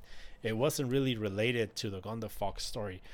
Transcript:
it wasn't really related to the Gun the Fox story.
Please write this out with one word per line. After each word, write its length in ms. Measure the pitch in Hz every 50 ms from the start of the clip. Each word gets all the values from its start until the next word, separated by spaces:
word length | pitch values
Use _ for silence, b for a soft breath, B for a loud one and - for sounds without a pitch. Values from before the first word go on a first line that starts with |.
| B B B B B B B B
it 140 | - 110 110
wasn't 360 | 110 131 151 151 - 139 120
really 240 | 127 139 135 131 120
related 580 | 107 107 101 95 101 110 123 123 117 110 - -
to 140 | - - 107
the 100 | 98 92
Gun 200 | - 104 113 113
the 80 | 110 104
Fox 360 | - - 104 98 - - -
story. 380 | - - 110 104 - 92 92 B B